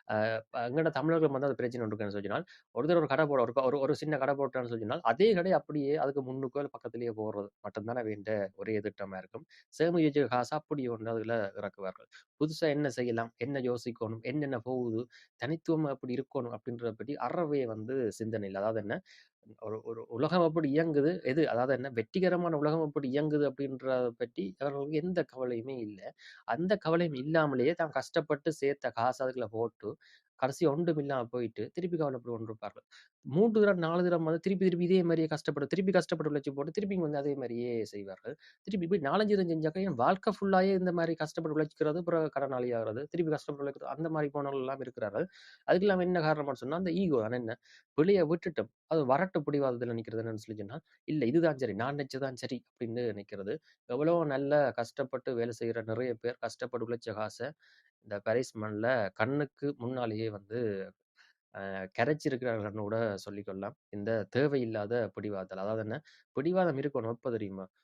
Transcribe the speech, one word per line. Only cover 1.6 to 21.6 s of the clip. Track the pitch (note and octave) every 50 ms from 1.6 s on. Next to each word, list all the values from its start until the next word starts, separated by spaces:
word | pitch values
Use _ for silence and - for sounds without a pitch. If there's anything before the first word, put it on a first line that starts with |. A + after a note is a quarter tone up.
| B2 A#2+ B2 B2
ஒன்று | A#2 G#2+
இருக்குன்னு | G#2+ G#2+ G#2+ G2+ G2
சொல்லி | G#2 G2 G2
சொன்னால், | G#2+ D3 F3+ - - - _ _ -
ஒருத்தர் | A2+ C3+ D#3+ F3 E3+
ஒரு | D#3 C3+
கடை | C3+ D3+ D#3
போட, | D3 C#3+ C3+
ஒரு, | A#2 A#2 A#2+ C3+
ஒரு, | C3 B2+ C3 C#3+
ஒரு | C3+ C3+ C#3+
சின்ன | - D3+ D#3 D3+ C3
கடை | C3+ C#3 C#3
போட்டான்னு | C#3 C#3 C3 B2+ C3 B2 A#2
சொல்லி | A#2+ A2+ G#2+
சொன்னால், | G#2 C#3 E3+ F#3+
அதே | A#2 A#2 C#3 G3 A3+ G#3
கடை | F3 E3+ F#3+
அப்படியே | F3 D3 - - D3+ D3+ C#3 C#3 D3
அதுக்கு | D#3 C#3+ C#3 C#3 C#3+ C3
முன்னுக்கோ | B2+ C3 C3+ C3+ B2 - C#3+
இல்ல | C#3+ C#3
பக்கத்திலேயே | - A#2+ - A#2 - A#2+ A#2+ A#2 G#2+
போடுறது | G#2+ G#2+ G#2+ G#2 G2+ G2+ G2+ - _
மட்டும்தான் | - G2+ - A2 G#2 A2+ B2 B2+
அவையோட | A2+ A2 G#2 G#2 G2 G#2+ A2 G#2 G2 F#2+ -
ஒரே | - G2+ A2 A2 G#2
திட்டமா | G#2 G#2 - - G2+ G2 F#2+ F#2
இருக்கும். | F#2 - - B2 E3 - - - _ _ -
சேமிச்சு | - D#3 E3+ F3 F3 D#3 D3+
வச்ச | C#3+ D3 C#3 A2+
காசு | B2 B2 A#2+ - D#3
அப்படி | D3+ - _ D#3 C#3+ B2+ A#2+
ஒன்று | A#2 A2 A2 A2+
அதுல | A2+ A2+ G#2+ A2 A#2 A2+ G#2 G2 G2+
இறக்குவார்கள். | G2+ G#2 G2 - - G2 F#2+ - - - _ - - - _ _
புதுசா | _ D3 D#3 D#3+ - E3+ D#3
என்ன | C#3 D3 D3 C3+
செய்யலாம், | B2 B2+ B2 A#2+ A#2 A2+ A#2 A#2 - _
என்ன | A#2+ C#3+ C#3+ C#3
யோசிக்கணும், | B2+ B2 B2 A#2 - B2 A#2 - A2+ A2 A2+ A2+ A#2
என்னென்ன | B2+ C3 D3+ D3 C#3 C3 A#2
போகுது, | - B2+ C3 B2+ B2 A#2 A2 A2+ B2 - - - - _ _ _
தனித்துவமா | A#2+ C3 D#3+ D#3+ - - E3 D#3 D#3 C#3
எப்படி | C3+ - - B2+ B2
இருக்கணும் | C3+ C3+ - - C#3 A#2+ A#2+ A#2+
அப்படின்றத | A2 - B2+ B2 A2+ A#2+ A#2 G#2+
பத்தி | - A2 C3+ C#3+ -
அறவே | B2 - - F3 E3+ D3 D3 C#3 B2+
வந்து | A2+ G#2+ A2 G#2+ A#2+ C3 C3+ B2 G#2
சிந்தனை | - - A2+ A2 A2+ G#2+ G2+ F#2+
இல்லை. | G2 G2
அதாவது | G2+ A2 A2 A2
என்ன, | G2+ G2+ C3+ F#3+ - - - - - _ _ _ _ A2 A2 -
ஒரு, | A2 G#2+ G#2+ A2 -
ஒரு | A#2+ A2+ A2+ A2 -
உலகம் | A#2+ A2+ D3 D3+ E3+ F3+ E3+
எப்படி | D#3+ D#3 E3+ D#3 C#3
இயங்குது, | C#3 D#3 E3 E3 D3 C#3+ C#3 D#3+ F#3 - -
எது, | B2+ C3+ E3 D3+ A#2+
அதாவது | A2 A#2